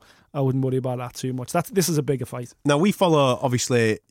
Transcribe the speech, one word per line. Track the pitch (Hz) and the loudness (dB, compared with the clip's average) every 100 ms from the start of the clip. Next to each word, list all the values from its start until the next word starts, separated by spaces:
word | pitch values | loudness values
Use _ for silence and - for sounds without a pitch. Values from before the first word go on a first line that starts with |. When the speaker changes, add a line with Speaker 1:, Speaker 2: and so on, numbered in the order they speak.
| _ _ _ | _ _ _
Speaker 1:
I | 147 | -2
wouldn't | 135 131 | 0 0
worry | 131 131 | 0 -2
about | 127 123 | -2 -6
that | 123 | -8
too | - 131 | -8 -6
much. | 127 120 | -6 -4
That's, | 175 165 | -4 -2
this | 196 170 | -2 0
is | 151 | 0
a | |
bigger | 139 135 123 | 0 -4 -6
fight. | 127 123 _ 143 | -10 -14 _ 0
Speaker 2:
Now, | 143 | 2
we | 202 | 2
follow, | - 185 156 139 123 | 2 4 4 4 2
obviously, | 139 120 - 123 113 107 _ | 0 -2 0 2 2 0 _